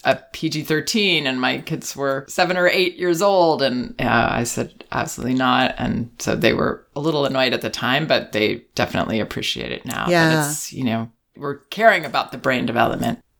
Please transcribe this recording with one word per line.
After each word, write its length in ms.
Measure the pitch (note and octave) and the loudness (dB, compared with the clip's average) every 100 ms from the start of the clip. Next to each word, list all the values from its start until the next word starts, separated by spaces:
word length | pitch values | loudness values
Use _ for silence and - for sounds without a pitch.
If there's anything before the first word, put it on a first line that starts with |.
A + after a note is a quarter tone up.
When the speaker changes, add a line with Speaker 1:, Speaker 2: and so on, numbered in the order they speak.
Speaker 1:
a 160 | - C3+ - | 0 0 -2
P 160 | - D#3+ | -6 -4
G 140 | D3+ | -4
thirteen, 640 | C#3+ D#3 D3+ A3+ G3 D#3+ C#3 | -2 -2 0 2 2 2 0
and 140 | B2+ | 0
my 180 | B2+ C3 | -2 -2
kids 380 | - B2 - C3+ | -6 -8 -8 -4
were 280 | C#3 C3+ C#3 | -2 -2 -4
seven 280 | - F3 F3+ | -2 0 2
or 120 | F3+ | 2
eight 260 | F#3+ F#3 - | 4 0 0
years 240 | F3+ E3 | 0 2
old, 400 | G3+ F#3+ E3 C#3 | 4 6 6 4
and, 320 | C3+ B2 A#2 - | 2 0 -4 -4
uh, 280 | A#2+ A#2 A#2+ | 2 2 2
I 140 | A#2 | 0
said, 400 | A#2+ - A#2+ - - | -2 -4 -6 -10 -8
"Absolutely 420 | B2 - - B2 | -6 -4 -4 -2
not." 400 | B2+ B2+ B2 B2+ - | 0 2 2 0 -2
And 320 | B2 A#2 A#2 - | -4 -4 -6 -6
so 160 | - A2+ | -4 2
they 160 | A2+ | 2
were 340 | - - - _ | 2 0 -4 _
a 60 | D3 | -4
little 260 | D#3 D3+ C#3 | -2 0 0
annoyed 260 | C3 B2+ | 2 0
at 80 | A#2 | 0
the 100 | A2 | -4
time, 360 | - A#2 C#3 D3+ | -4 0 0 2
but 240 | B2 - | 0 0
they 340 | G#2+ G#2 - - - | 0 0 -2 -8 -4
definitely 420 | - - - A2 | -2 -2 -2 -2
appreciate 520 | - - - - A#2+ | -4 -6 -6 -6 -8
it 120 | A#2+ | -8
now. 200 | - - A#1 | -8 -4 0
That 40 | |
Speaker 2:
Yeah. 360 | E3+ D#3+ D#3 D3 | 4 4 2 0
Speaker 1:
it's, 240 | D3+ - | -4 -8
you 120 | - | -4
know, 260 | B2 A2+ A#2 _ _ - | -2 -2 -4 _ _ -12
we're 220 | C#3+ C#3 - | -10 -10 -10
caring 340 | G3 A3+ F#3 | 4 4 4
about 260 | C#3+ C#3 - | 0 -4 -4
the 80 | - | -2
brain 280 | C3 B2+ B2 | 0 0 0
development. 520 | A#2 A#2 A#2+ A#2+ A#2 _ _ | 2 0 0 -4 -4 _ _